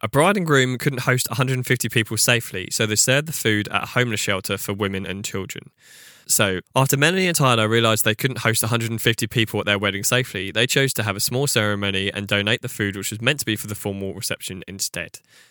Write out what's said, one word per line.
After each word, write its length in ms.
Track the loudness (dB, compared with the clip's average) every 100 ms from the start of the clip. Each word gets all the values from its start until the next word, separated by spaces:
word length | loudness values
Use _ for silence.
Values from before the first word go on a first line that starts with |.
a 60 | 0
bride 280 | 4 4 2
and 80 |
groom 340 | 2 4 4 0
couldn't 240 | -2 -2
host 260 | 0 0 0
a 40 | -2
hundred 180 | 0
and 100 | 0
fifty 240 | 0 0 0
people 280 | 0 -2 0
safely, 500 | 2 2 0 -8 -6
so 140 | -2 0
they 100 | 2
served 320 | 2 2 0
the 40 |
food 360 | -2 2 2 0
at 160 | -4
a 20 | -2
homeless 320 | 0 0 0
shelter 400 | -2 -2 -2 -6
for 140 | -4
women 340 | -2 -2 -2 -6
and 180 | -8
children. 460 | -6 -6 -8 -12 -16 _ -20 -20 -20 -20 -2
So, 300 | 2 4 2 0
after 220 | 0 2 4
Melanie 320 | 4 4 2
and 80 | 4
Tyler 320 | 4 4 4
realised 360 | 4 4 2
they 120 | 2 2
couldn't 220 | 0 0
host 260 | 0 2
a 20 | 2
hundred 240 | 0 0
and 100 | 0
fifty 280 | 0 0 0
people 320 | 0 0 0
at 60 | 0
their 120 | 2
wedding 240 | 2 0
safely, 480 | 0 0 0 -4 -4
they 160 | 0 0
chose 260 | 2 0
to 100 | 0
have 100 | -2
a 60 | -2
small 260 | -2 -2 0
ceremony 680 | 0 0 0 -2 0 -2
and 140 | -4 0
donate 360 | 0 2 0
the 60 | -2
food 280 | -4 -4 -2
which 140 | -8
was 100 | -4
meant 160 | -2 -2
to 80 | -2
be 80 |
for 140 | -4 -4
the 80 | -8
formal 360 | -6 -6 -6
reception 520 | -6 -8 -8 -8 -12 -12
instead. 540 | -8 -6 -6 -10 -12 _ -20 -20